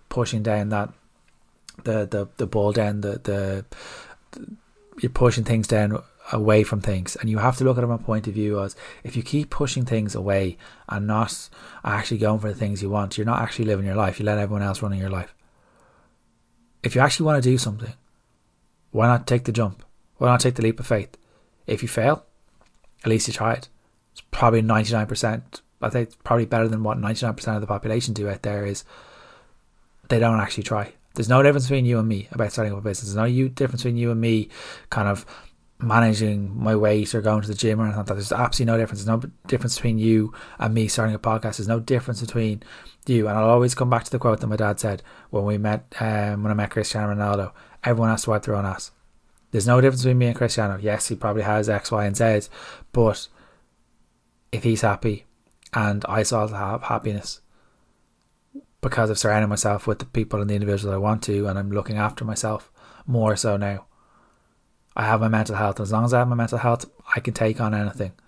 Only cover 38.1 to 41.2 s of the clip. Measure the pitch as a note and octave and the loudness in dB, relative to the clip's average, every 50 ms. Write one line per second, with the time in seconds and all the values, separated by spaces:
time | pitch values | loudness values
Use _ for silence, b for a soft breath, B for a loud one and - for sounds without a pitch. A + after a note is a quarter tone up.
38.1 | G2 G2+ G2+ G#2 - B2+ B2 B2 - - B2 A2+ A2+ A2+ A2+ G#2+ - G2+ G2 A2 | -4 -6 -4 -4 -2 0 0 0 0 0 2 2 2 2 2 0 -4 -6 -2 -2
39.1 | A2+ A#2 B2+ D3 - _ _ - C3 B2 - A#2+ - - - A#2+ A2+ A2 A2 A2+ | 0 0 -2 -6 -12 _ _ -4 -2 -2 -2 -2 -4 -2 -2 0 0 2 4 4
40.1 | A2+ A2 G#2+ G#2+ B B B B B B - A2 A2 A2+ A2 G#2 - B2 A2 A2 | 4 4 4 0 B B B B B B -2 0 2 2 0 0 0 0 0 0
41.1 | G#2+ G2+ | -2 -2